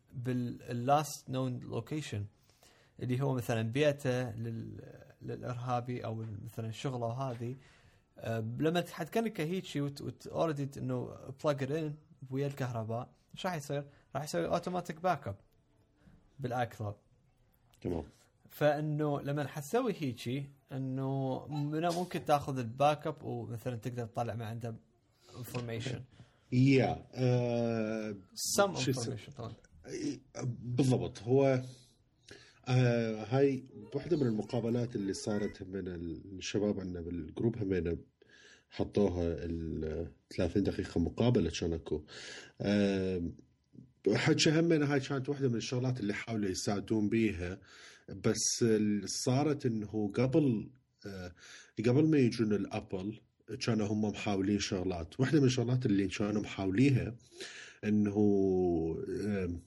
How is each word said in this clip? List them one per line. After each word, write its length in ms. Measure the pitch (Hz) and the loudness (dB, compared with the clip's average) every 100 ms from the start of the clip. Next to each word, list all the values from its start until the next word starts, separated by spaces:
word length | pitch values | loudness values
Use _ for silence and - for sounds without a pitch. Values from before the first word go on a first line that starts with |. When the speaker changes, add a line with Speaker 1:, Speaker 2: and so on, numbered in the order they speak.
| _ | _
Speaker 1:
بال-، 720 | 135 123 123 123 - - 120 120 | -8 -2 -2 -2 -6 -8 -2 4
last 440 | 143 147 - - | 4 2 -6 -6
known 420 | 131 131 120 - | -4 -2 -4 -6
location 460 | 117 113 156 - 104 101 _ _ _ - _ _ - | -6 -4 -6 -6 -6 -6 _ _ _ -20 _ _ -8
اللي 220 | 123 127 | -4 0
هو 120 | 139 | 0
مثلًا 280 | 127 117 113 | 0 0 0
بيته 720 | 113 127 151 143 131 123 123 | 0 2 2 2 0 -2 -2
لل-، 500 | 110 117 113 113 104 - - - - | -6 -6 -6 -8 -12 -14 -18 -20 -14
للإرهابي 840 | 127 117 117 120 127 117 123 123 117 | -10 -8 -6 -6 -2 -2 -2 -6 -4
أو 200 | 113 110 104 113 | -6 -6 -8 -10
مثلًا 260 | - 113 | -8 -8
شغله 340 | 110 143 127 117 | -6 -4 -2 -4
وهذه. 500 | 120 135 120 120 135 - - - _ _ - | -2 -4 -4 -6 -8 -14 -20 -20 _ _ -10
آه، 220 | - 113 | -4 -2
لما 420 | 110 123 151 175 | -2 0 0 2
تحتكنك 600 | 175 - 165 226 226 214 | -2 -6 -4 -2 -2 -2
هيجي 400 | 156 185 180 147 | -2 -2 -4 -4
وت-، 200 | 143 139 | -4 -4
وت-، 260 | - - - | -10 -10 -6
already 500 | 151 165 143 139 139 | -2 0 0 -4 -6
إنه 380 | 127 127 - - - 131 | -4 -4 -4 -10 -14 -4
plug 140 | 160 139 | 0 0
it 120 | 131 | 0
in 220 | 156 156 151 - - 127 | -2 -4 -6 -14 -18 -8
ويا 180 | 135 139 | -4 -2
الكهرباء، 600 | 139 127 117 110 113 127 _ _ | -2 -4 -4 -4 -4 -6 _ _
إيش 120 | - 190 | -8 -6
راح 100 | 170 | -4
يصير؟ 300 | - 143 139 - _ 135 | -4 -6 -6 -14 _ -8
راح 80 | |
يسوي 360 | 151 175 160 160 | -4 -2 0 0
automatic 360 | - 180 175 160 180 | 0 -4 -6 -2 0
backup 300 | 160 - 98 _ _ _ _ _ _ - - _ - | 0 -2 -10 _ _ _ _ _ _ -20 -20 _ -10
بالآيكلاود. 560 | 131 123 117 - 104 - _ _ _ _ _ _ _ _ | -4 -2 -2 -4 -8 -8 _ _ _ _ _ _ _ _
Speaker 2:
تمام. 220 | - 85 76 - _ _ - | -4 -4 -6 -14 _ _ -14
Speaker 1:
فإنه 720 | - 147 147 156 151 151 139 | 0 2 2 0 0 0 0
لما 260 | 139 147 139 | -2 -4 -4
حتسوي 460 | - 139 233 254 165 | -6 -2 0 0 -2
هيجي 500 | 143 113 120 135 139 - - | -4 -4 -4 -4 -6 -12 -12
إنه 760 | 135 131 131 135 135 131 131 - | -8 -4 -4 -2 -2 -2 -4 -6
من 400 | 147 147 156 170 | -4 -2 0 0
ممكن 380 | 175 180 180 156 | 0 -2 -4 2
تاخذ 320 | 147 139 131 | 2 2 -4
الباك 480 | 113 127 143 147 160 | -4 2 2 2 -2
اب 160 | 151 | -6
ومثلًا 520 | - 120 113 113 131 120 | -6 -6 -6 -8 -6 -6
تقدر 300 | 123 120 113 | -6 -6 -6
تطلع 280 | - 117 110 | -4 -4 -4
من 60 | |
عنده 340 | 110 117 117 110 - _ _ _ - | -6 -6 -8 -10 -14 _ _ _ -20
information. 720 | - 123 127 117 117 123 - - - - _ - | -14 -8 -6 -4 -4 -6 -8 -10 -20 -20 _ 0
Speaker 2:
يا، 540 | 127 135 135 101 80 - | 6 8 8 6 0 -6
آه، 1040 | 123 127 123 120 120 117 113 107 110 110 98 92 - - - | 0 2 4 2 2 2 0 -2 -2 -6 -8 -12 -8 -2 2
Speaker 1:
Some 180 | 202 143 | 2 2
Speaker 2:
شو 120 | 131 | -2
اسمه؟ 240 | 127 117 110 | -2 -2 -6
Speaker 1:
information 160 | - - | -10 -12
طبعًا. 160 | 113 113 - - - - - - - - 127 104 | -12 -12 -20 -20 -12 -6 -6 -6 -10 -8 -6 -6
Speaker 2:
بالضبط. 580 | 113 123 131 117 85 - | -2 2 4 4 2 -6
هو، 400 | 113 135 135 127 127 - - _ _ _ - - - _ - | 2 6 6 4 0 -12 -20 _ _ _ -20 -20 -20 _ 2
آه، 560 | 127 123 120 113 110 | 4 6 4 2 -2
هاي 400 | 104 135 139 131 - - - 139 | 0 4 4 4 -6 -16 -8 -6
واحدة 220 | - 165 | 0 2
من 100 | 123 | 4
المقابلات 680 | 107 98 120 113 120 120 104 | 2 0 0 2 0 0 -2
اللي 180 | 98 | -2
صارت 500 | 95 - 104 101 - | -2 -2 0 -2 -6
من 240 | 92 95 90 | -8 -6 -6
الشباب 920 | 85 85 78 92 92 - 110 104 98 | -6 -6 -8 -10 -10 -4 0 0 0
عندنا 220 | 92 87 | -4 -6
بالجروب 560 | 85 87 78 - 113 113 | -6 -6 -6 0 0 0
همينة 400 | 95 92 85 82 - _ _ - - - _ | 0 0 0 -2 -6 _ _ -20 -20 -20 _
حطوها 540 | - 98 - 98 87 85 | -4 -2 2 2 2 0
ال 800 | 85 85 85 80 80 78 82 85 - - - | 0 -4 -4 -4 -4 -4 -4 -6 -10 -10 -2
ثلاثين 260 | 87 104 | 0 2
دقيقة 360 | 95 87 92 98 | 0 0 -2 0
مقابلة 520 | 80 - 117 117 80 - | 0 4 4 6 4 0
كان 140 | 87 | -2
اكو. 280 | 80 - 78 - - - - - - | -2 -4 -6 -6 -16 -14 -16 -14 -4
آه، 600 | 101 104 101 98 95 92 85 - - _ _ - - _ - | 2 4 4 2 0 0 -2 -8 -16 _ _ -20 -20 _ 2
حكي 460 | 123 160 156 165 156 | 4 4 4 6 6
همينة 340 | 170 160 143 | 6 4 4
هاي 60 | 143 | 2
كانت 300 | 127 139 127 | 0 -2 -2
واحدة 200 | 143 131 | 0 2
من 60 | 117 | 0
الشغلات 440 | - 127 127 123 | 0 0 0 0
اللي 140 | 104 | -2
حاولوا 360 | 101 - 113 98 | -2 -4 -2 -2
يساعدون 600 | 87 - 101 95 110 104 | -2 0 -2 0 0 2
بيها، 500 | 113 110 90 90 98 - - - - - | 2 2 0 -4 -8 -12 -20 -20 -20 -16
بس 540 | 98 117 110 - - | -2 0 2 0 2
ال-، 460 | 117 107 107 104 92 | 4 4 4 0 -2
صارت 560 | - - 127 151 143 127 | -4 2 2 2 0 0
إنه 460 | 110 98 107 104 113 | -2 -4 -2 -2 0
قبل، 540 | 127 160 143 107 - - _ _ 104 | 2 4 4 2 -2 -14 _ _ -14
آه، 280 | 95 90 - - - - - 113 | -10 -12 -14 -20 -20 -14 0 4
قبل 200 | 127 156 | 6 6
ما 100 | 151 | 6
يجون 360 | 120 113 110 | 6 4 2
الأبل 640 | 101 95 107 - 95 98 120 _ _ - - - | 2 0 -4 -4 -6 -4 -8 _ _ -12 -6 0
كانوا 220 | 110 104 | 2 2
هم 140 | 107 107 | 0 0
محاولين 540 | 104 110 98 95 101 | -2 -2 0 2 2
شغلات. 600 | - 98 92 90 82 - | 2 -2 -2 -4 -4 0
واحدة 200 | 131 151 | 2 4
من 60 | 131 | 4
الشغلات 400 | 127 117 127 120 | 4 2 2 2
اللي 220 | 98 98 | 2 2
كانوا 340 | - 104 104 | 0 0 0
محاوليها 720 | 92 - 95 95 139 123 - - - - - - - - | -2 -2 0 4 6 6 2 -6 -14 -14 -14 -14 -18 -6
إنه، 320 | 107 104 104 104 104 101 98 92 90 82 80 80 87 | 2 4 4 6 6 6 6 4 4 4 2 -2 -4
آه، 400 | 90 104 101 90 87 | -4 -2 0 -2 -4